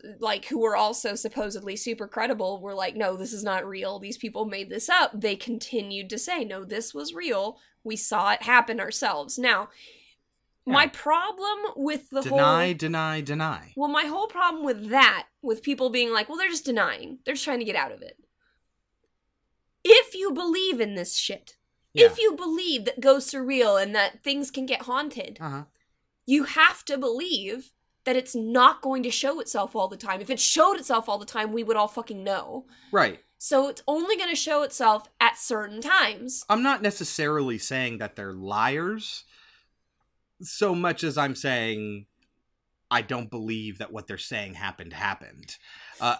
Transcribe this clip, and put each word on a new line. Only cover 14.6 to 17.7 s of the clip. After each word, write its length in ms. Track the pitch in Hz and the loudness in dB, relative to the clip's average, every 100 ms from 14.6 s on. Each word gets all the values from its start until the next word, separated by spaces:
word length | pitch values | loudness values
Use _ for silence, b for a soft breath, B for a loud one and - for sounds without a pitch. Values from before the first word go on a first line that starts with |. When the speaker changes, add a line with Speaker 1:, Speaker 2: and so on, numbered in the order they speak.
Speaker 1:
with 240 | 285 214 208 | -4 -4 0
that, 360 | 262 240 190 - _ | 4 4 4 -6 _
with 200 | 262 220 | -6 -4
people 280 | - 277 254 | -4 -2 -2
being 220 | 240 240 | 0 0
like, 160 | 220 220 | 0 -2
"Well, 100 | 330 | -2
they're 100 | 381 | -2
just 160 | 330 | -2
denying. 540 | - 226 175 104 - 254 | -2 0 0 -2 -10 -10
They're 100 | - | -8
just 100 | 277 | -6
trying 140 | 302 247 | -4 -4
to 60 | |
get 120 | 214 | -2